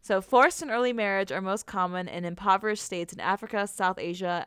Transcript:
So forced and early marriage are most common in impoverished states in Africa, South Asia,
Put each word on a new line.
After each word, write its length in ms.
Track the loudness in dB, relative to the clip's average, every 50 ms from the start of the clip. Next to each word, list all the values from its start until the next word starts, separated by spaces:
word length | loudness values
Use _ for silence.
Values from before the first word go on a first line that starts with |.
So 200 | -2 0 0 0
forced 400 | 2 6 8 8 8 8 4 -2
and 100 | -4 -2
early 220 | 0 0 0 0 0
marriage 360 | 0 0 0 2 0 0 -2
are 120 | -2 -4
most 240 | -2 -2 -4 -4 -6
common 420 | -6 -2 -2 -2 0 -2 -4 -6
in 160 | -6 -6 -6 -6
impoverished 600 | -6 -6 -2 2 2 2 4 2 0 -2 -2 -4
states 280 | -6 -6 -6 -6 -6
in 80 | -8 -4
Africa, 480 | -2 -2 -2 -2 -4 -4 -2 -2 -2
South 320 | -2 -2 0 0 0 0 -2
Asia, 460 | -6 -6 -6 -4 -2 -2 -2 -2 -4